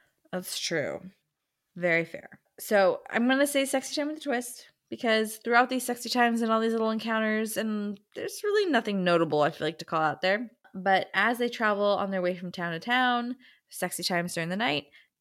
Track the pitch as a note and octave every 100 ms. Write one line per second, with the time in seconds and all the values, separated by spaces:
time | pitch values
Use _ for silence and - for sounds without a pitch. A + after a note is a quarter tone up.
0 | _ _ _ F#3 F3+ - - E3 G2+ -
1 | F#3 - _ _ _ _ _ F3 F3 E3
2 | E3 - - - _ - - G#3 F#3 -
3 | - A3+ B3 C4+ C#4+ C#4 C4+ C4+ - D4+
4 | D4 D4+ C#4+ B3 A#3+ - - _ _ A3+
5 | A#3 A3 A3 - A3+ A#3+ B3 B3+ B3 A#3+
6 | A3+ B3 A#3 A#3 A3+ A3+ A3+ A3+ A3 A3
7 | A3+ A3 A3 G#3+ A3 A3 A3 G#3 G3+ G3
8 | _ - G4+ - G#4 G#4 F#4+ A#3+ G#3+ G3
9 | F3+ E3+ D#3+ D3 C#3 - D#3 E3 - E3
10 | D#3 C#3+ F#3 G#3 A#3+ - - F#3+ F#3+ F#3+
11 | - F#3+ G#3+ A#3+ A#3+ A#3 G#3+ G3+ G3+ F#3
12 | G3 F#3+ F3+ F3+ F3+ F#3 E3+ E3 A#3 B3
13 | B3 A#3+ A#3+ B3 - _ _ - F3+ -
14 | F3 F3 F3 E3+ E3 F#3+ B3+ C#4+ - -
15 | _ _